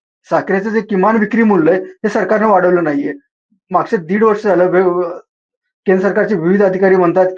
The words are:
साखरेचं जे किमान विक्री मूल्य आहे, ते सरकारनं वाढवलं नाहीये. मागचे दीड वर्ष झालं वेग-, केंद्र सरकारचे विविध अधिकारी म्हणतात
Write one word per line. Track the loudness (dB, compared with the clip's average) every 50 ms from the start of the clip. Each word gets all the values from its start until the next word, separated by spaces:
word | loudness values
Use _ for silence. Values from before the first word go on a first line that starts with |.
| _ _ _ _ _ -4
साखरेचं | -4 -4 -2 -2 -4 -4 -2 -2
जे | -4 -4
किमान | -4 -2 -2 0 2 2 2
विक्री | 0 0 0 0 0
मूल्य | 2 2 2 2 2 2
आहे, | 0 0 -2
ते | -8 -14 -8 -8 -4
सरकारनं | -2 -2 -2 0 0 0 2 2
वाढवलं | 2 2 2 2 0 0 0
नाहीये. | -2 -4 -4 -4 -6 -8 -12 _ _ _ _ _ _ _ _ _ -4
मागचे | -4 -2 -2 -2 -4
दीड | -6 -4 -4 -2 2 2
वर्ष | 2 0 0 0
झालं | 0 2 2 2
वेग-, | 2 2 0 0 0 -2 -2 -4 -6 -8 -14 -18 _ _ _ _ _ _ _ _ _ _ _ -2
केंद्र | 0 0 0
सरकारचे | 0 0 0 0 -2 0 -2
विविध | -2 0 0 2 2
अधिकारी | 2 0 0 0 2 2 2
म्हणतात | 2 2 2 2 2 0 0 -2